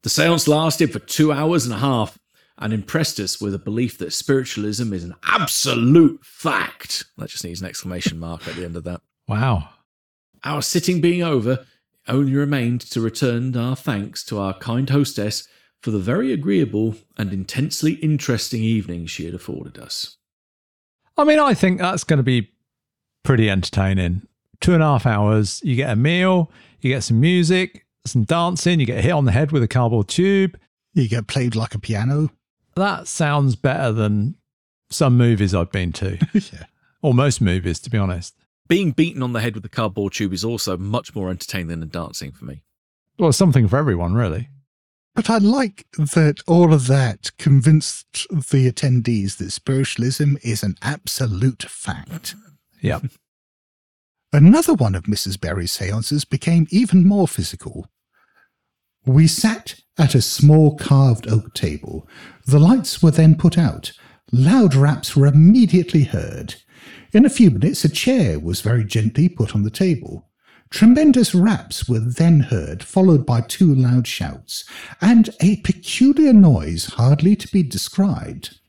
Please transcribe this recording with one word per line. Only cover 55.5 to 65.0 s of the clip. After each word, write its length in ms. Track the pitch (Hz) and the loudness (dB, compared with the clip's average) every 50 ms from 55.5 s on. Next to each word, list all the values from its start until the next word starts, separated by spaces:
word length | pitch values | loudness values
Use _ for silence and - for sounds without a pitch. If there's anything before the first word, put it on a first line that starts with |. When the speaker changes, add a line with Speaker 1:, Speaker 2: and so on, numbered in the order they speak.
| 78 95 87 90 | -6 -6 -6 -6
Speaker 3:
seances 520 | - - 98 92 104 113 110 - 147 147 - | -8 -6 -6 -6 -4 -6 -4 -4 -4 -6 -4
became 420 | _ - 131 - - 170 170 160 - | _ -6 -4 0 2 2 2 2 2
even 360 | - 202 254 202 - 185 170 | 2 0 2 4 4 6 6
more 220 | 190 202 202 180 156 | 6 4 2 0 0
physical. 580 | - - 85 - - - - - - - - _ _ _ _ _ _ _ _ _ _ _ _ _ _ _ _ _ _ _ _ _ _ _ _ | -2 -4 -6 -6 -8 -12 -16 -14 -14 -14 -16 _ _ _ _ _ _ _ _ _ _ _ _ _ _ _ _ _ _ _ _ _ _ _ _
We 220 | 131 127 147 160 | 2 4 6 6
sat 540 | 160 - - - 220 220 - - - - _ _ _ _ - | 4 2 0 0 -2 -2 -2 -10 -18 -20 _ _ _ _ 0
at 160 | 160 - - | 0 4 4
a 80 | 127 | 2
small 540 | 113 - - - 143 147 151 156 156 147 147 | 2 2 0 4 6 8 8 8 6 4 2
carved 520 | 151 - - 139 135 139 131 117 110 - - | 0 0 2 4 4 6 4 2 0 -2 -2
oak 240 | 117 110 101 - _ | -2 -2 -2 -4 _
table. 540 | - - 85 76 73 - - - - - _ - - - - - _ _ | -6 -6 -6 -6 -8 -12 -12 -14 -14 -14 _ -20 -20 -20 -20 -20 _ _
The 120 | - 139 147 | 2 4 6
lights 440 | 151 175 254 262 175 - - - | 6 6 4 2 0 -4 -4 2
were 80 | - 160 | 2 4
then 240 | 143 - 160 160 156 | 4 6 6 6 6
put 240 | 160 - 175 - 180 | 6 4 2 2 4
out. 340 | 165 131 - - - - - _ _ _ _ _ _ _ | 0 0 -2 -4 -12 -16 -18 _ _ _ _ _ _ _
Loud 420 | - 123 131 156 220 269 226 180 131 | 0 2 4 4 6 6 4 6 6
raps 400 | 135 139 147 - - | 4 4 4 2 -2